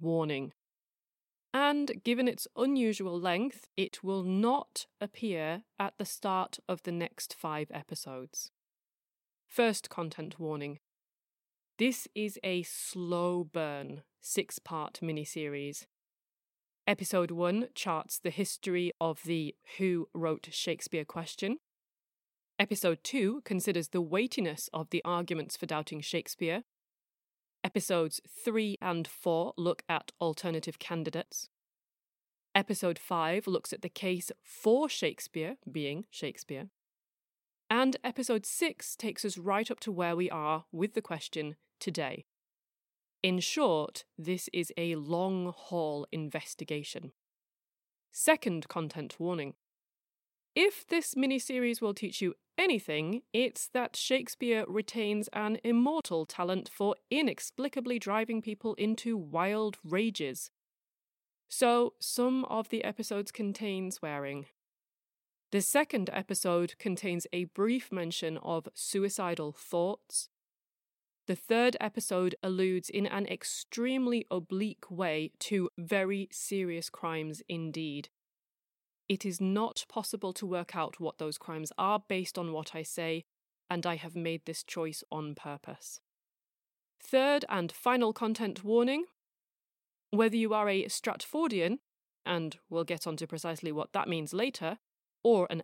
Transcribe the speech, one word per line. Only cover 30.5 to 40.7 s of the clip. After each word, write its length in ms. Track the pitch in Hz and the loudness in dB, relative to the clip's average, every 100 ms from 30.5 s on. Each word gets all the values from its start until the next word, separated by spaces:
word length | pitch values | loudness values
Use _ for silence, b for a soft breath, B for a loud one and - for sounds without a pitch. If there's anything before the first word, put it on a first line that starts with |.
| 160 165 - | -2 -4 -8
candidates. 680 | - 165 156 - - - - _ _ _ _ _ _ _ _ _ _ 196 | -4 -4 -2 -4 -6 -10 -12 _ _ _ _ _ _ _ _ _ _ 2
Episode 420 | 196 196 180 165 | 2 0 0 0
five 480 | - 170 160 196 196 | -2 0 2 0 0
looks 260 | 180 - | -2 -2
at 120 | - | -8
the 60 | 180 | -10
case 420 | - 190 180 - - | -4 -2 -2 -4 -12
for 460 | - - 214 254 302 | -16 0 4 4 4
Shakespeare, 680 | - 156 - - 165 160 269 135 | 0 -2 -2 -8 -6 -6 -8 -8
being 340 | 151 143 156 - | -4 -4 -4 -8
Shakespeare. 600 | - 147 - - 139 196 _ _ _ _ _ _ _ _ _ - | -8 -8 -8 -10 -10 -10 _ _ _ _ _ _ _ _ _ 2
And 280 | 226 262 - | 4 4 4
episode 440 | 254 262 247 220 - | -2 -2 2 2 0
six 480 | - 330 - - - | 0 0 0 -10 -6
takes 280 | 220 - | -6 -2
us 140 | 208 175 | -4 -2
right 320 | 180 202 233 | 0 0 0
up 100 | - | -4
to 100 | 220 | -4
where 240 | 180 170 170 | 0 2 2
we 120 | 180 | 0
are 380 | 160 151 156 - | 0 0 0 -2